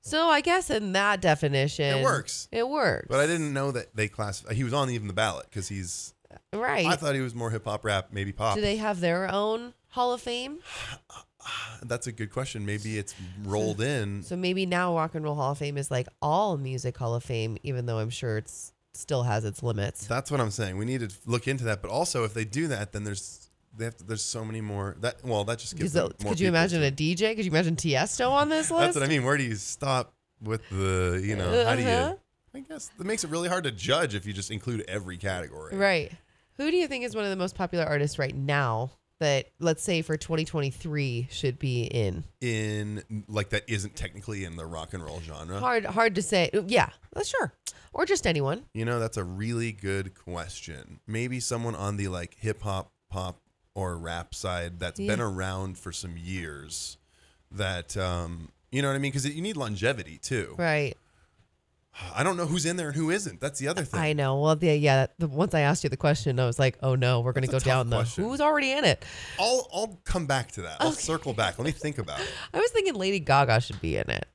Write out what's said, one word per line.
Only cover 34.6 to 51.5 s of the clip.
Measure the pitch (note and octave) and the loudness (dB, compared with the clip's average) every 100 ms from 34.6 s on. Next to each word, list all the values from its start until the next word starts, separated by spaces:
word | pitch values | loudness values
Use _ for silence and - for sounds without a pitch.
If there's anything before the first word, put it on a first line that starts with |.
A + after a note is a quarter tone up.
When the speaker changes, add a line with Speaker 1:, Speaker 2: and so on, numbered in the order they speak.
| B2+ A2+ - | -4 -4 -4
Speaker 2:
every | G2+ F#2 F2+ | -6 -6 -6
category. | G2+ F#2 D2+ D2 D#2 | -4 -4 -6 -10 -8
Speaker 1:
Right. | G3 G3 F3 D3 E3+ _ _ _ - | 2 4 4 0 -10 _ _ _ -4
Who | D4 | 0
do | F4+ | 2
you | D#4 | 2
think | C4+ | -2
is | A#3+ A3 | -4 -2
one | |
of | G3+ | -2
the | F#3+ | 0
most | F#3 | -2
popular | - F3+ E3+ D#3 | -2 -2 0 2
artists | D3 D3 - | 2 0 0
right | C3+ C#3 | -4 -2
now | C#3 C#3+ B2+ A2+ C3 - _ _ | 0 2 2 0 -4 -8 _ _
that, | D3+ C#3 - _ | 2 2 0 _
let's | E3 D#3+ | 0 0
say, | - E3+ | 0 0
for | D#3 D#3 | 0 -4
twenty | - D#3+ | 0 -2
twenty-three | D#3 D#3 C#3 - D#3+ D3+ C#3 A#2 B2+ | 0 0 -2 -4 -4 -2 0 -2 -4
should | - C3+ B2+ | -2 -2 0
be | C3+ B2 | -2 0
in? | A2+ A#2+ G2+ F2+ - _ | 0 2 0 0 -8 _
Speaker 2:
In, | B2 A2 G#2+ G#2 G#2 G#2 - G#2+ G#2 | -2 0 0 -2 -2 -6 -6 -8 -4
like, | G#2+ G2+ | -2 0
that | G#2 - | -2 0
isn't | G#2+ G2+ - | -2 -2 -6
technically | F#2+ G2+ G2+ G2+ | -8 -8 -8 -6
in | F#2 E2 | -6 -6
the | D#2+ | -8
rock | E2 D#2+ | -8 -8
and | F#2 | -8
roll | D2+ D#2+ | -8 -10
genre? | D#2+ D2 D#2+ F#2+ | -10 -10 -8 -2
Speaker 1:
Hard, | B3+ A#3+ G3 | 0 0 0
hard | G3 A3+ F#3+ | 2 2 2
to | |
say. | - G3 E3 G#3 F#3 | 0 2 2 0 2
Yeah, | A3 A#2 - - | 2 2 -2 -10
that's | - G#4 | -6 -2
sure. | C5 - _ - - - | 0 -2 _ -14 -14 -10
Or | - | -2
just | F4+ F#4+ - | 2 2 2
anyone. | D#3+ C#3 F#3 - | 2 2 -2 -4
Speaker 2:
You | A2 | -2
know, | A2+ A#2+ | 0 2
that's | A2+ A2 | 0 -2
a | |
really | F2+ F#2 A2 A#2 A#2 | -4 -2 -2 0 -2
good | G2+ G2 G2 F#2+ | -2 -2 -2 -2
question. | - - F2 E2+ - - C#2 - D2+ - | -10 -10 -8 -8 -10 -12 -14 -14 -18 -6
Maybe | A2 B2 B2+ | -4 -2 -2
someone | - | -2